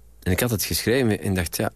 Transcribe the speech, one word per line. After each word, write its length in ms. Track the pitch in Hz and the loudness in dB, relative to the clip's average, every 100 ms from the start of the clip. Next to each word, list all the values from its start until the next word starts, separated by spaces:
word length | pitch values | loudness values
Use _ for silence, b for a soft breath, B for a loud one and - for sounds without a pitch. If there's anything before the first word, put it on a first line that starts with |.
| - - | -20 -8
en 80 | - | -2
ik 80 | 92 | 0
had 100 | 123 | 0
het 140 | 104 | 0
geschreven 560 | - 90 107 135 117 101 | -2 -2 0 2 2 0
en 120 | 101 | 0
dacht... 240 | 92 85 - | -2 -2 -2
Ja, 140 | 110 | -4